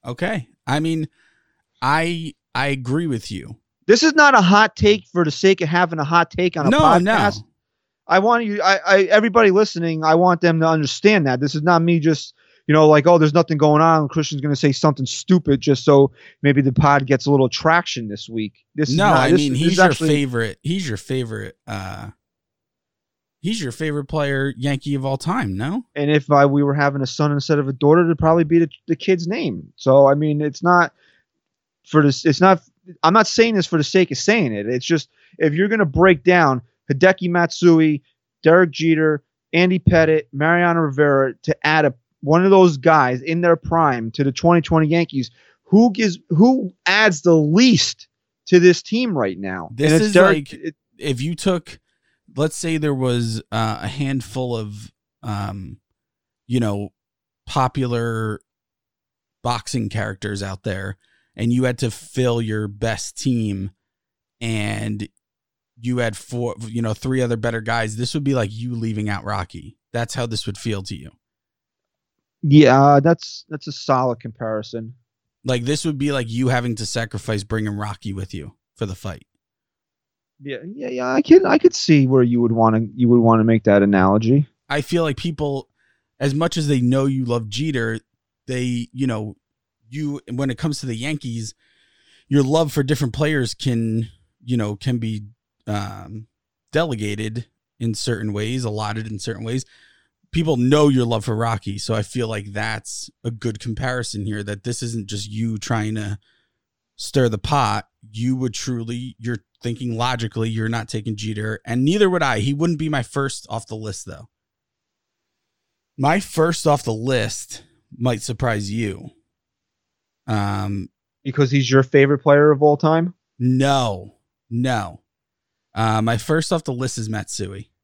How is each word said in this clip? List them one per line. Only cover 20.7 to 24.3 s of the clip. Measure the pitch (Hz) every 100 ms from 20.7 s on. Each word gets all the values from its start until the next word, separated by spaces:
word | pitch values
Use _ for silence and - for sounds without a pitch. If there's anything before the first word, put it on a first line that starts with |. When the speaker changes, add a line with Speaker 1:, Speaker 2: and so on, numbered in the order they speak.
| 190 160
Speaker 1:
your | 107
favorite, | - 131 117 107 104 - -
uh, | 104 92 98 101 _ _ _ _ _ _ _ _ _ _ _ _ _
he's | 165 226
your | 135
favorite | - 156 147 139
player, | 156 143